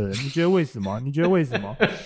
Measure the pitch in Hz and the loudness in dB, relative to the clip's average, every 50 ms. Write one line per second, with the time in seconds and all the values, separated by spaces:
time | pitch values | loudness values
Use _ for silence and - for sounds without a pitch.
0 | 104 98 98 113 135 135 139 160 170 175 190 185 160 - - 120 98 95 101 110 | 2 0 -2 -4 -4 -4 -2 0 2 4 4 4 2 0 -4 -6 -4 -4 -4 -4
1 | 127 139 139 156 170 175 190 180 156 127 - - 101 98 113 - 214 - - - | -4 -4 0 2 2 4 4 4 2 2 -2 -4 -6 -6 -2 0 0 0 0 -2
2 | - | -12